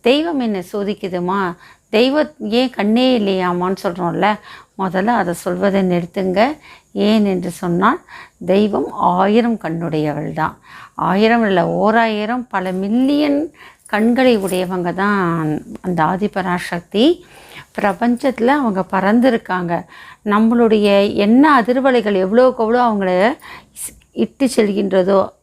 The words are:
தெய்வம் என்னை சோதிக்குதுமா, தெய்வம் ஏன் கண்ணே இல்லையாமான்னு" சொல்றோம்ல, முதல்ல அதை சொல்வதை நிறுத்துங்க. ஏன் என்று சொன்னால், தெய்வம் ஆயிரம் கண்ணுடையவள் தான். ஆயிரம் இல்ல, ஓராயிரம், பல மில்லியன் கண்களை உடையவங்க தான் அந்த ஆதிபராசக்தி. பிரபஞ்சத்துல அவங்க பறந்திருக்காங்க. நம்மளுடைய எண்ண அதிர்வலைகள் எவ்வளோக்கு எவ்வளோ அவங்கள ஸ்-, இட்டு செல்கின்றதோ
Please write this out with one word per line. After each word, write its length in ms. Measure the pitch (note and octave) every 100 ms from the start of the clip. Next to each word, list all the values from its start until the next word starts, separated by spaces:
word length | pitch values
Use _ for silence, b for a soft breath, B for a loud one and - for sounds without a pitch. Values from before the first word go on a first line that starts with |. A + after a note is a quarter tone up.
தெய்வம் 400 | A#3 C#4 D#4+ D4+
என்னை 240 | A#3+ G3 F3+
சோதிக்குதுமா, 800 | G#3+ G3+ G3+ G3 F3+ F3 G3 F#3 F3 B B _
தெய்வம் 440 | A3 B3 D4 D4+ -
ஏன் 320 | G#3+ A3+ B3+
கண்ணே 480 | - G#3+ A3+ C4 B3
இல்லையாமான்னு" 580 | G3+ F#3+ F3+ F3+ F3+ F#3+
சொல்றோம்ல, 520 | G3+ F3 E3+ - F#3+ G#3 B B B -
முதல்ல 280 | F#3+ F3+ G3+
அதை 280 | A#3 F3+
சொல்வதை 480 | E3+ - F3+ G3 G3
நிறுத்துங்க. 720 | F#3+ F3+ E3+ - F#3+ F#3 A#3+ D#4 B B B
ஏன் 320 | G3+ G3+ A3
என்று 260 | G#3 F#3 F3+
சொன்னால், 500 | F3 F3+ E3+ G3+ E4 - B B _ F3
தெய்வம் 460 | F#3+ G#3+ G3+ -
ஆயிரம் 640 | - F3+ F3+ G3 G#3+ A#3+ A3+
கண்ணுடையவள் 760 | D#3+ E3 E3+ D#3 D3+ D3 D#3
தான். 260 | D#3 D#3+ - B B B
ஆயிரம் 520 | - E3 F#3+ A3 A#3 A3
இல்ல, 220 | F#3 E3
ஓராயிரம், 760 | E3+ G3 A3 A3+ G#3+ G#3+ B3 A#3+
பல 240 | G3 F#3
மில்லியன் 800 | F#3 G3 A#3 C4 C#4+ D4 C#4+ D#4 B B B _
கண்களை 520 | G#3 A3 A#3+ B3+ A3+
உடையவங்க 540 | F#3+ F3+ F3+ F3+ F3
தான் 680 | F3 G3+ G3+ F3 E3 D#3 D3+ - -
அந்த 240 | - E3+
ஆதிபராசக்தி. 1200 | D#3 F#3 G3+ G3 F3+ F3 - F3 E3+ G3 C4+ F4 B B B B B -
பிரபஞ்சத்துல 680 | G#3 F3 A#3+ A#3+ C#4 A#3+ A3+
அவங்க 380 | D4 B3 F#3 F3+
பறந்திருக்காங்க. 920 | F3+ F3 A3+ B3+ A3+ - F3+ F3 E3+ - B B B
நம்மளுடைய 880 | G#3 G#3 A3+ A#3 A#3 G#3+ G#3 G3+ G3+
எண்ண 460 | - G#3 A#3+ D#4 C#4
அதிர்வலைகள் 540 | A3+ B3 C4 B3+ G#3+
எவ்வளோக்கு 440 | G3+ F#3 A3+ B3+ B3
எவ்வளோ 240 | A3 A#3+
அவங்கள 520 | B3 G#3+ F#3+ F3+ G#3 D#4 B B B
ஸ்-, 220 | - - - _
இட்டு 360 | - A3 _ C4+ B3+
செல்கின்றதோ 720 | G#3+ G3+ G3+ F#3+ F#3 G3 - _